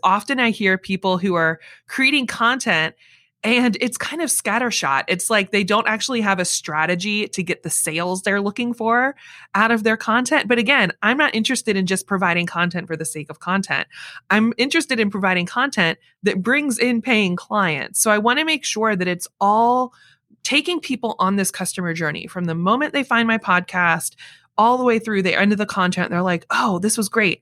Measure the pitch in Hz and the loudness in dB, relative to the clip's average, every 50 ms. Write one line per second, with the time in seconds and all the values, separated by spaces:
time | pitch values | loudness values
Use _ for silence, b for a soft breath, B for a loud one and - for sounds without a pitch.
0 | - 185 190 208 208 - 277 254 247 233 220 - 208 190 190 185 - - 190 180 | 2 2 2 2 0 -2 0 0 2 0 0 0 0 0 0 0 -2 -4 -6 -2
1 | - 190 185 180 180 202 175 170 165 160 160 160 B B B B B - - - | 0 0 0 0 0 0 2 2 2 2 0 -2 B B B B B -10 -4 0
2 | 262 269 294 294 254 - - - 233 233 254 254 - 220 180 160 156 160 - b | 0 2 2 2 0 -2 -2 0 0 0 0 0 0 0 0 0 0 -2 -6 b
3 | b b b b b b b _ - 220 240 247 247 247 190 - - 240 - - | b b b b b b b _ -2 0 2 2 4 2 2 0 -2 -4 -4 -6
4 | - - 294 320 330 262 - - - 214 202 233 254 240 190 - - 139 139 135 | -8 -8 -4 -4 -4 -2 -2 -2 -2 -2 -2 -2 -2 -2 -2 -2 -2 0 0 0
5 | - - 185 180 - - 220 208 196 - - 202 208 180 208 214 226 - 214 214 | 0 -2 -4 -4 -2 0 0 0 0 2 0 0 0 2 2 2 2 0 -2 -2
6 | - - 262 233 214 202 196 185 180 - - - - - 151 156 156 165 180 175 | -4 -4 -2 -2 0 0 0 0 0 -2 -2 -4 -4 -4 -2 -2 0 0 0 -2
7 | 185 214 208 208 208 - - - 180 175 170 - - 170 - - - 170 156 165 | -2 -2 -2 -2 -4 -4 -4 -6 -4 -4 -4 -6 -4 -4 -4 -2 -2 -2 -4 -4
8 | 175 180 185 185 - 208 196 202 202 202 196 - 240 240 233 - 220 226 233 240 | -4 -2 -4 -2 -2 -2 0 0 0 -2 -2 -4 -4 -4 -4 -2 0 2 2 2
9 | 254 269 285 B B B B B B B - 196 214 226 233 226 214 226 220 220 | 2 0 -2 B B B B B B B 0 0 2 4 2 2 2 2 0 0
10 | - 226 220 240 254 - 311 285 - 208 247 233 220 226 285 269 208 170 - - | 0 0 0 2 2 2 0 0 2 2 2 2 4 4 4 4 2 2 0 0
11 | - 208 247 285 302 277 - 226 220 - 262 226 - 220 202 196 190 180 190 185 | 0 0 2 2 2 2 2 0 0 0 -2 -2 0 0 0 0 0 0 0 -2
12 | - - 202 185 196 175 170 175 170 175 - 170 175 175 175 175 165 - 165 160 | -2 -2 -2 0 2 2 2 0 -2 -2 -2 -2 -2 0 -2 -4 -6 -6 -6 -6
13 | 160 - - 156 147 - 151 - - 175 185 196 190 - 147 - - B B B | -6 -8 -8 -10 -12 -12 -14 -12 -6 -2 -2 -2 0 -2 -2 -4 -4 B B B
14 | B B B B B _ 190 214 220 233 - - 247 294 - 330 - - 262 233 | B B B B B _ 2 2 2 2 2 0 -2 0 2 0 0 0 0 0
15 | 220 202 196 202 190 190 185 180 175 175 - 240 262 277 - 220 180 165 - b | 0 0 0 0 0 0 0 0 -2 -2 -2 -2 -2 -2 0 0 0 0 0 b
16 | b b b b - 208 196 190 180 233 262 294 294 285 226 - - 247 240 233 | b b b b -2 0 0 0 0 0 0 0 0 -2 -2 0 0 2 2 0
17 | 226 262 247 214 208 180 175 180 - - 214 214 190 170 151 135 - - - - | 0 0 2 2 2 2 0 -2 -4 -4 -2 0 0 0 -2 -4 -6 -6 -4 -2
18 | - 226 208 208 208 233 254 294 311 320 311 285 - - - 214 220 220 208 185 | 2 2 2 2 2 2 2 2 0 0 -2 -2 -2 -4 -4 -2 0 0 0 0
19 | 180 185 180 175 - - - _ 196 202 208 220 233 240 247 254 254 247 b b | 0 -2 -2 -4 -6 -14 -6 _ 2 2 4 4 4 4 2 2 0 -2 b b
20 | b b b b b _ _ _ _ - 254 294 294 359 359 320 - - 269 - | b b b b b _ _ _ _ 0 0 0 0 0 -4 -4 -4 -4 -6 -4
21 | - 220 - - 185 190 202 202 190 185 - - 185 - - - 180 175 165 165 | -4 -6 -2 0 0 0 2 0 0 -2 -4 -6 -8 -6 -6 -6 -4 -4 -4 -2
22 | 165 151 - - - - - 185 180 170 160 170 175 190 226 269 294 - - 285 | -4 -4 -4 -6 -10 -10 -8 -6 -4 -4 -2 -2 0 2 2 2 0 -2 -2 -4
23 | 254 - 240 233 233 226 226 220 - - 180 180 180 - - 180 175 170 165 165 | -2 0 0 2 2 2 0 0 0 0 0 0 0 -2 -2 0 2 2 2 0
24 | - - - B B B B B B B _ - 214 233 247 254 254 247 226 226 | -2 -6 -10 B B B B B B B _ 2 4 4 4 4 4 2 2 2
25 | 220 220 214 190 185 185 - - 196 208 208 202 208 202 - 202 180 180 180 180 | 0 0 0 2 2 2 2 4 4 4 4 2 0 -2 0 0 0 0 2 0
26 | 180 - 175 175 180 185 175 165 - _ - - 247 233 190 175 185 220 220 233 | -2 -2 0 0 0 0 0 -2 -2 _ -2 0 0 0 0 0 0 0 0 0
27 | 208 - - 226 214 175 - - | -2 -2 0 2 2 2 0 -2